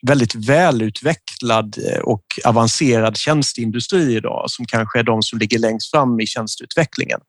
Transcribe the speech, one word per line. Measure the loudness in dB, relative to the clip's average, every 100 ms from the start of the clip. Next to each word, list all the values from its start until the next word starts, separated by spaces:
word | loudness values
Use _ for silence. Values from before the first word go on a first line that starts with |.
| 2
väldigt | 2 2 0
välutvecklad, | 2 4 4 2 -2 -2 -4 -4 -8 -8 0 0 0 -6 -4
eh, | -2
och | -2 -4 _ -2 2
avancerad | 4 2 2 2 4 2 -2
tjänsteindustri | 0 0 0 -2 -4 -4 -2 0 2 0
idag | -2 -6 -6
som | -8 -2
kanske | -2 0 0
är |
de | 2 2
som | 0 -2
ligger | 0 2
längst | 0 -2 -2
fram | 0 2 0
i | -2
tjänsteutvecklingen. | -4 -6 -8 -4 -2 -2 -2 -4 -6